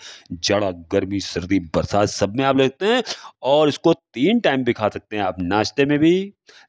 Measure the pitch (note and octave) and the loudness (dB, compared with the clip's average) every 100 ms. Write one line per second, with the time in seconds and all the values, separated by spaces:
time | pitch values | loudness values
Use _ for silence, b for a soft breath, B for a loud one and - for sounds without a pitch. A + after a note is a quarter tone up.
0 | B B B E2+ - G2+ G2 F2 E2 G2 | B B B -8 0 0 0 -4 -2 -2
1 | F#2+ G2+ - F2 F2+ G2 E2 E2+ E2 G2+ | -2 -4 -6 -8 -2 -2 0 -2 0 0
2 | G#2 - G2 A#2 C3+ C3+ C3 - G3+ B3 | 0 0 -2 0 0 2 2 0 0 0
3 | B B B - B2 D3 D3+ - E3+ E3+ | B B B -8 0 2 2 2 2 2
4 | _ A2+ D#3 A#3 F3+ C3+ A#2+ A2+ G#2 G2+ | _ -2 0 2 2 0 0 0 -2 -4
5 | - G#2+ F#2 F2+ F2 G#2 G#2 - C#3 D3 | -8 -4 -4 -4 -2 0 0 0 0 2
6 | D#3+ F#3 G3 - _ b | 2 2 -2 -12 _ b